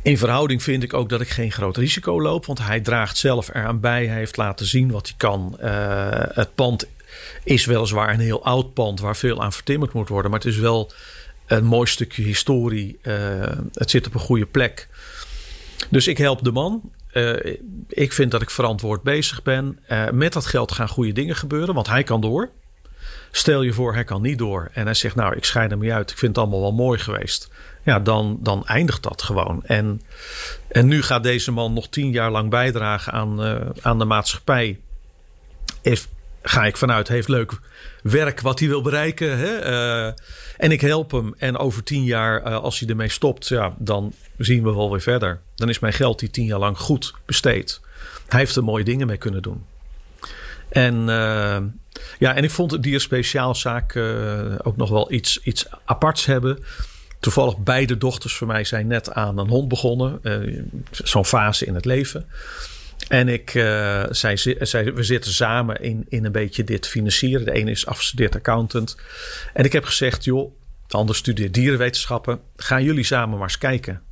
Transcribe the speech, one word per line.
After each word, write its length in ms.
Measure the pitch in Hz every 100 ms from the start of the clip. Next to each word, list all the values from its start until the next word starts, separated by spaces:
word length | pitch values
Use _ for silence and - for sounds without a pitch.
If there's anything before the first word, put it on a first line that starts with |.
in 160 | - 131
verhouding 460 | 117 127 151 123
vind 200 | - 131
ik 100 | 123
ook 160 | 131 113
dat 120 | 117
ik 80 | 123
geen 220 | - 113
groot 260 | - 98 92
risico 440 | 131 185 - 170
loop, 240 | 151 165
want 140 | - 135
hij 200 | 107 110
draagt 360 | 110 120 104 -
zelf 320 | 139 120 -
eraan 300 | 120 110 117
bij. 260 | 117 120 117
Hij 100 | 113
heeft 200 | 110 -
laten 280 | 104 98
zien 260 | 98 127 127
wat 160 | 104 -
hij 80 | -
kan. 420 | 107 98 90 -
Eh, 520 | 117 101 104 101 98 110 -
het 200 | - 110
pand 320 | - 123 117 - - - - - -
is 220 | - 135
weliswaar 480 | - 117 110 107 107
een 60 | 110
heel 240 | 113 107
oud 280 | - 127 127
pand 260 | - 107 98
waar 160 | 101
veel 280 | 107 123 117
aan 100 | 107
vertimmerd 400 | - - 147 139
moet 160 | 117 101
worden, 220 | 101 98
maar 80 | 110
het 100 | 123
is 80 | 107
wel 340 | 117 113 104 - - - - -
een 200 | - 113
mooi 220 | 117 117 120
stukje 360 | - 120 -
historie. 760 | 104 104 - 131 117 110 98 -
Eh, 120 | 123 104 101 95 98 - -
het 160 | - -
zit 180 | 127 113
op 60 |
een 60 | 117
goede 260 | - 120
plek. 420 | 101 139 120 - - - - - - - - - - - -
Dus 180 | 180 175
ik 100 | 143
help 260 | 147 127
de 80 | 123
man. 300 | 117 165 220 - - -
Eh, 440 | 123 120 117 - - - - -
ik 260 | - 139
vind 180 | - 127
dat 100 | 117
ik 80 | 117
verantwoord 540 | - 120 107 110 104
bezig 380 | 143 147 151 127
ben. 360 | - 131 139 135 -
Eh, 220 | 110 107
met 240 | 120 160
dat 120 | 170
geld 260 | - 131 117
gaan 180 | - 110
goede 220 | - 113
dingen 240 | 104 151
gebeuren, 380 | 160 143 151 175
want 140 | 160 101
hij 160 | 123
kan 180 | 139 113
door. 280 | 110 139 247 - - - - - - - -
Stel 300 | - - 139
je 120 | 127
voor, 200 | 110 120
hij 100 | 113
kan 180 | 113 98
niet 160 | 117 131
door 320 | 110 95 82
en 120 | -
hij 80 | 107
zegt, 220 | 110 -
"Nou, 200 | 120 101
ik 80 | -
scheid 260 | - 120 110
ermee 220 | 104 110
uit, 180 | 113 101
ik 60 | -
vind 180 | 120
het 80 | 107
allemaal 160 | 107 98
wel 100 | 101
mooi 260 | 110 127 113
geweest." 500 | - 101 - - - - - -
Ja, 160 | - 104
dan, 380 | 104 107 107 107
dan 240 | 107 98 -
eindigt 360 | 110 151 127
dat 180 | - -
gewoon. 420 | - 98 90 87
En, 360 | - 110 107 104 - - - - - - -
en 200 | 117 123
nu 140 | 151
gaat 200 | - 123
deze 280 | 120 123 123
man 220 | 117 113
nog 140 | 113 -
tien 220 | - 139
jaar 200 | 120 113
lang 180 | 107 107
bijdragen 640 | 117 127 120 107 104 -
aan, 300 | 113 107 107
eh, 120 | 110 113 - -
aan 180 | 120 113
de 60 |
maatschappij. 760 | 110 107 - - - 127 113 101 - - - - - - - - - -
Heeft, 260 | 131 117 - - - -
ga 240 | - 123
ik 120 | 104 -
vanuit, 300 | 131 110 101
heeft 200 | 120 110
leuk 240 | 127 113 - - - - -
werk 380 | 107 135 151 127
wat 180 | 131 127
hij 80 | 156
wil 140 | 143
bereiken. 560 | 131 147 156 160 160 127
Hè? 180 | 170 220
Eh, 560 | 135 123 120 117 110 - - - - -
en 140 | 156
ik 100 | 147
help 300 | 143 156 156
hem. 220 | 131 110 -
En 200 | 131 123
over 260 | 135 107
tien 200 | 104 143
jaar, 400 | 127 113 110 110
eh, 120 | - 110
als 220 | - -
hij 100 | 113
ermee 200 | 110 110
stopt, 380 | - 147 127 -
ja, 260 | 123 95 -
dan 360 | 107 101 104 - - -
zien 260 | 117 123
we 100 | 110
wel 160 | 104 104
weer 100 | 98
verder. 380 | 123 123 101 82 -
Dan 140 | - 117
is 100 | 113
mijn 140 | 110
geld 260 | - 127 110
die 100 | 110
tien 160 | -
jaar 140 | 110 101
lang 180 | 101 98
goed 360 | - 131 - -
besteed. 560 | - - - 101 - - - - - - -
Hij 120 | 123
heeft 160 | 135
er 80 | -
mooie 200 | 110 107
dingen 240 | 104 127 127
mee 100 | 98
kunnen 240 | 110 95
doen. 220 | 98 - - - - - - - - - - - -
En, 260 | 139 123 117 113
eh, 480 | 113 110 110 104 101 101 - - - - -
ja, 140 | 131
en 80 | 135
ik 80 | 156
vond 200 | - 170
het 120 | 147
dierspeciaalzaak, 1120 | 127 139 - 131 120 139 127 123 123 117 -
eh, 400 | 120 113 113 107 104 107 101
ook 140 | - 107
nog 120 | 107
wel 220 | 107 -
iets, 280 | 120 - -
iets 220 | - - - -
aparts 400 | - - 156 156
hebben. 380 | - 131 127 139 - - - - - -
Toevallig 380 | - - 127 95
beide 400 | 98 127 131 117
dochters 400 | 127 127 123 -
van 100 | 113
mij 160 | 110
zijn 240 | 104 113 110
net 240 | 120 -
aan 240 | - 104 98
een 100 | 101
hond 180 | 123 139
begonnen. 520 | 123 123 120 131 -
Eh, 400 | 110 104 107 117 - - -
zo'n 340 | - - 107
fase 400 | 95 120 104 104
in 100 | -
het 100 | 90
leven. 420 | 123 131 131 78 - - - - - - - - -
En 200 | 131 123
ik, 280 | 120 -
eh, 480 | 123 110 107 104 101 101
zij 280 | - 113 101
zi-, 180 | 127 127
zij, 340 | 131 117 110
we 100 | 127
zitten 280 | 110 123 107
samen 500 | 92 113 120 117 110
in, 240 | 120 110 -
in 160 | 120
een 60 | 110
beetje 320 | 107 104 -
dit 240 | 104 101 -
financieren. 580 | 113 104 - 131 131
De 60 | 110
ene 200 | 113 107
is 140 | 110
afgestudeerd 500 | - - - 123 107
accountant. 640 | 107 - 117 113 120 113 - - - - - -
En 120 | -
ik 80 | 135
heb 100 | 151
gezegd, 380 | - - 131 -
"Joh," 280 | - 131 139 - - - -
de 100 | -
ander 180 | 110
studeert 380 | 107 - 104 101
dierenwetenschappen. 840 | 117 131 131 123 - - 120 - 120 -
"Gaan 280 | - - 131
jullie 200 | 139 151
samen 340 | 113 131 110 101
maar 100 | 95
eens 100 | -
kijken 440 | 139 127 - 92 -